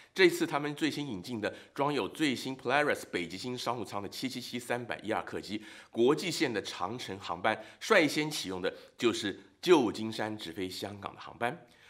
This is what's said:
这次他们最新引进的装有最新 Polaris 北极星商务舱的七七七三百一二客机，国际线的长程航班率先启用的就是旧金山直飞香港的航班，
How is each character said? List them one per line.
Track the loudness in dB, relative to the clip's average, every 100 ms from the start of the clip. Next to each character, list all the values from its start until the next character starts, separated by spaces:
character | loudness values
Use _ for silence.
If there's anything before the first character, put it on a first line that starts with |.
| -4
这 | 6 8
次 | 8
他 | 0 0
们 | -2
最 | 0 -2
新 | 0 -4
引 | -6
进 | -6 -4
的 | -4 -4 -8
装 | -2 0
有 | 2 0
最 | 0 0
新 | 0 -4 -6
Polaris | 0 2 4 0 -2
北 | -4 -4
极 | -6
星 | -6 -4
商 | -2 -4
务 |
舱 | -4 -6
的 | -6
七 | -6 -6
七 | -6
七 | -8 -8
三 | -4 -4
百 | -4 -6
一 | -2
二 | -2
客 | -2 -8
机， | -6 -8 -8 -18 -6
国 | 4 6
际 | 6 0
线 | 0 0
的 | 0
长 | -4 -4 -6 -6
程 | -8 -8
航 | -8 -2
班 | 0 0 -4 -8
率 | 4 6 6
先 | 2 -2
启 | -4 -6
用 | -4
的 | -4 -4 -10 2
就 | 2
是 | 2 -2 -6 -12 _
旧 | 6 8 6
金 | 0 -4
山 | -4 -4 -6
直 | -8
飞 | -6 -6
香 | -6 -8 -8
港 | -12
的 | -12
航 | -16 -4
班， | -2 -2 -12 -20